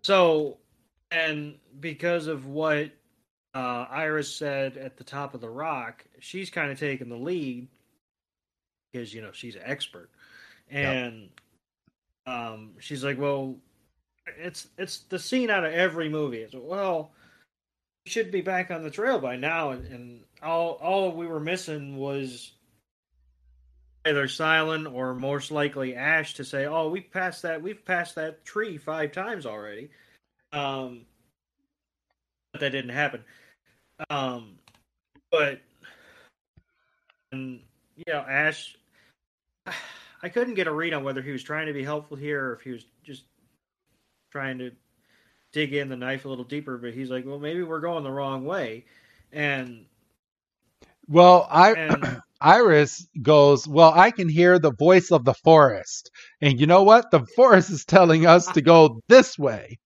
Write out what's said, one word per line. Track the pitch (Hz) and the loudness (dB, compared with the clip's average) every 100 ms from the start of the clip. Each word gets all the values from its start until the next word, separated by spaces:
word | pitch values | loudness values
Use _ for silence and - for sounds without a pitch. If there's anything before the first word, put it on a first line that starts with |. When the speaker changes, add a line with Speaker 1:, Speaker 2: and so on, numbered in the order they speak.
Speaker 1:
So, | - 196 170 156 147 - _ _ _ _ _ | 0 2 2 0 -4 -12 _ _ _ _ _
and | 165 160 151 147 - _ 135 | -6 -6 -8 -12 -18 _ -18
because | 165 151 170 170 156 | -16 -8 -6 -6 -6
of | 147 135 | -12 -12
what, | 147 156 147 156 _ _ _ _ _ _ | -6 -4 -4 -6 _ _ _ _ _ _
uh, | 131 123 123 123 | -12 -10 -10 -10
Iris | 143 156 156 143 | -8 -6 -6 -8
said | - 147 139 135 127 | -10 -8 -6 -8 -10
at | 131 _ | -18 _
the | |
top | 131 139 139 | -18 -14 -14
of | 127 | -14
the | 117 | -16
rock, | 123 160 139 113 123 _ _ | -12 -10 -10 -12 -18 _ _
she's | - 185 190 | -18 -16 -12
kinda | 170 147 | -8 -8
taking | 135 147 135 120 | -8 -10 -10 -14
the | 117 | -14
lead | 139 185 139 123 127 _ _ _ _ _ _ _ _ _ _ _ _ | -10 -8 -10 -12 -18 _ _ _ _ _ _ _ _ _ _ _ _
'cause, | 123 113 | -18 -18
you | 110 | -18
know, | 107 | -20
she's | - 123 98 | -20 -20 -20
an | |
expert. | 98 143 - 90 85 _ _ _ - _ _ | -14 -14 -14 -18 _ _ _ _ -20 _ _
Speaker 2:
Yep. | 143 139 131 | -8 -6 -6
Speaker 1:
And, | 123 113 98 _ _ _ _ _ _ _ _ _ - | -10 -16 -20 _ _ _ _ _ _ _ _ _ -14
um, | 123 117 110 110 _ | -12 -12 -16 -20 _
she's | - 143 | -16 -10
like, | 139 131 | -8 -6
"Well, | 143 139 135 127 _ _ _ _ _ _ - | -6 -6 -8 -14 _ _ _ _ _ _ -20
it's, | 143 175 - - - | -18 -18 -18 -20 -16
it's | 185 - | -16 -16
the | _ 185 | _ -12
scene | - 254 233 | -6 -4 -2
out | 202 | -2
of | 160 | -2
every | 165 185 160 156 | -2 -4 -4 -8
movie." | 151 147 117 | -6 -8 -10
It's, | 110 | -16
"Well, | 127 131 190 190 165 151 _ _ _ _ _ _ _ _ _ - | -20 -12 -8 -6 -6 -8 _ _ _ _ _ _ _ _ _ -10
we | |
should | 226 202 | -8 -6
be | 190 | -6
back | 175 185 180 | -6 -6 -6
on | 170 | -10
the | 156 | -12
trail | 175 240 233 | -8 -4 -4
by | 131 127 | -6 -8
now." | 143 165 147 | -8 -6 -8
And, | 127 123 | -10 -16
and | 127 120 117 _ _ | -20 -20 -20 _ _
all, | 151 165 170 | -8 -6 -6
all | 156 160 196 190 | -6 -6 -4 -4
we | 165 170 | -6 -10
were | 160 | -10
missing | 156 180 180 151 139 139 | -8 -10 -10 -14 -14 -12
was | 139 139 135 120 - _ _ _ _ _ _ _ _ _ _ _ _ _ _ _ 160 | -10 -10 -10 -14 -20 _ _ _ _ _ _ _ _ _ _ _ _ _ _ _ -6
either | 143 135 | -4 -6
Silent | - 156 160 156 156 156 | -6 -2 -2 -2 -8 -10
or | 127 127 | -10 -10
most | 127 135 143 139 | -8 -8 -8 -8
likely | 151 147 143 131 | -6 -6 -6 -10
Ash | 123 143 160 151 | -8 -4 -4 -4
to | - | -14
say, | 135 139 143 | -12 -8 -6
"Oh, | 160 160 | -6 -6
we've | 185 185 | -8 -12
passed | 185 185 175 | -10 -8 -10
that, | 170 160 | -10 -10
we've | 175 214 | -12 -14
passed | - 180 175 - | -8 -8 -8 -10
that | 156 156 | -12 -14
tree | - 208 220 156 | -14 -10 -10 -12
five | - 160 151 | -12 -8 -8
times | 175 202 208 127 | -8 -12 -12 -14
already." | 107 104 104 143 _ _ _ _ _ _ | -14 -16 -18 -20 _ _ _ _ _ _
Um, | 147 139 135 131 120 117 _ _ _ _ _ _ _ _ _ _ _ _ _ _ | -10 -8 -8 -12 -18 _ _ _ _ _ _ _ _ _ _ _ _ _ _ _
but | - | -10
that | 139 | -8
didn't | 135 127 | -8 -10
happen. | 127 147 - _ _ _ _ _ _ _ _ 156 | -8 -8 -8 _ _ _ _ _ _ _ _ -10
Um, | 143 131 123 110 90 _ _ _ _ _ _ _ | -8 -8 -10 -18 _ _ _ _ _ _ _ _
but, | 156 147 131 _ _ - _ _ _ _ _ _ _ _ _ _ _ _ _ _ | -2 -2 -6 _ _ -20 _ _ _ _ _ _ _ _ _ _ _ _ _ _
and, | 131 131 123 _ _ _ _ | -16 -16 -18 _ _ _ _
you | 170 | -10
know, | 151 131 | -10 -4
Ash, | 135 156 156 - _ _ _ _ _ _ _ _ _ - | -2 -2 -6 -18 _ _ _ _ _ _ _ _ _ -16
<sighs> | - - - - _ | -16 -16 -20 -20 _
I | 180 | -8
couldn't | 240 247 | -6 -4
get | 208 165 | -4 -4
a | |
read | 151 165 | -4 -6
on | 151 | -6
whether | 135 135 | -6 -8
he | 131 | -10
was | 131 | -14
trying | - 151 156 | -10 -10 -8
to | |
be | 143 | -10
helpful | 135 151 147 139 | -8 -10 -10 -14
here | 147 143 131 | -8 -8 -8
or | |
if | 113 | -12
he | 131 | -16
was | 120 _ _ | -18 _ _
just | - 131 _ _ _ _ _ _ _ _ _ _ _ | -20 -20 _ _ _ _ _ _ _ _ _ _ _
trying | 143 135 127 | -12 -10 -10
to | 127 131 _ _ _ _ _ _ _ | -14 _ _ _ _ _ _ _ _
dig | 151 147 | -6 -4
in | 143 135 | -4 -8
the | 127 | -10
knife | 127 135 | -8 -8
a | 135 | -10
little | 127 | -14
deeper, | 120 143 147 123 | -12 -12 -12 -14
but | 120 | -12
he's | 120 131 | -12 -10
like, | 127 131 | -10 -10
"Well, | 143 | -12
maybe | 147 170 | -10 -8
we're | 175 160 | -8 -8
going | 170 170 | -6 -8
the | 139 | -8
wrong | 135 139 135 | -8 -8 -8
way." | 135 190 123 110 _ _ _ _ _ | -8 -8 -8 -12 _ _ _ _ _
And | 151 147 139 127 117 95 _ _ _ _ _ _ _ _ _ _ _ - | -8 -6 -6 -10 -18 _ _ _ _ _ _ _ _ _ _ _ _ 0
Speaker 2:
Well, | 156 180 180 - | 8 10 8 6
I, | 156 190 | 6 6
Speaker 1:
and | 220 156 147 127 123 _ | 4 -2 -2 -4 -10 _
Speaker 2:
<clears throat> | _ | _
Iris | 147 208 226 151 143 - - 160 | 6 6 8 6 4 -4 -16 -4
goes, | 135 151 143 139 151 | 4 8 8 6 2
"Well, | 147 160 | 8 8
I | 160 208 | 10 6
can | 233 175 | 4 -2
hear | 156 180 180 | 4 6 6
the | 156 | 4
voice | 120 156 185 170 | 4 6 6 6
of | 160 | 2
the | 123 | 2
forest. | - 156 160 139 101 - - - - - _ | 2 8 8 8 4 -10 -16 -16 -20 -20 _
And | 147 123 | 0 2
you | 147 | 6
know | 180 | 8
what? | 196 226 233 | 10 8 8
The | 160 117 - | 0 0 4
forest | 254 190 175 | 8 8 6
is | 160 | -8
telling | - 185 170 160 165 | 4 6 6 6 8
us | 175 175 | 6 6
to | 160 | 2
go | 143 165 147 113 - | 6 8 8 4 8
this | 254 - - | 8 8 -2
way." | 135 107 - - | -4 -4 -14 -20